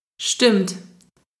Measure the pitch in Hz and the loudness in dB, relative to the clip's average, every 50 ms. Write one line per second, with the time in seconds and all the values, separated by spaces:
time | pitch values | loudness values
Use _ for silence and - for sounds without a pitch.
0 | _ _ _ - - - - - 247 240 214 196 185 175 - - - - - _ | _ _ _ -10 -6 -6 -2 2 2 4 4 4 0 -2 -6 -10 -16 -20 -20 _
1 | _ _ _ _ _ _ _ _ | _ _ _ _ _ _ _ _